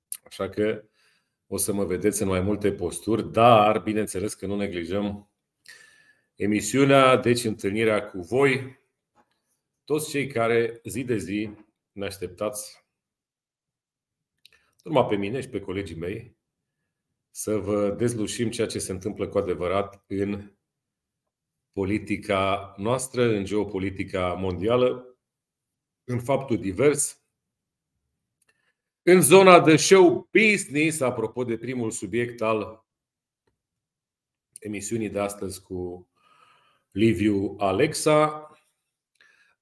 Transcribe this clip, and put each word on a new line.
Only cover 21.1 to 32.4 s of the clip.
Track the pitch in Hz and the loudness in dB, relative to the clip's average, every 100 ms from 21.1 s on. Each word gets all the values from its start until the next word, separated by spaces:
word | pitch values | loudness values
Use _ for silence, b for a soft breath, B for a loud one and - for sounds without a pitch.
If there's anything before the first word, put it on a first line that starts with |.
| _ _ _ _ _ _ | _ _ _ _ _ _
politica | - 95 104 104 101 - 98 98 98 - - | -6 -2 -4 -4 -6 -2 -2 0 -2 -6 -8
noastră, | 104 131 139 120 | -4 -4 -4 -2
în | 120 107 | 0 0
geopolitica | 95 104 101 95 95 95 95 95 90 | -2 -4 -4 -4 -6 -6 -6 -4 -4
mondială, | 87 95 87 98 123 127 123 - - _ _ _ _ _ _ _ _ | -2 -4 -4 0 2 0 -2 -10 -20 _ _ _ _ _ _ _ _
în | - 123 | -8 -6
faptul | 127 135 135 107 | -2 -4 -2 -4
divers, | 95 90 139 143 - - _ _ _ _ _ _ _ _ _ _ _ _ _ _ _ _ _ _ | -4 0 0 0 -2 -8 _ _ _ _ _ _ _ _ _ _ _ _ _ _ _ _ _ _
în | - 180 | 4 6
zona | 147 185 190 175 | 8 10 10 10
de | 156 156 | 8 6
show | - 190 175 175 - | 6 8 8 4 0
business, | 190 220 202 151 139 160 151 | 2 4 2 -2 -2 -2 0
apropo | 127 113 107 - | -2 -2 -6 -4
de | 123 113 | -6 -6
primul | 120 131 113 | -6 -6 -4
subiect | 104 101 110 120 120 | -6 -6 -4 -4 -4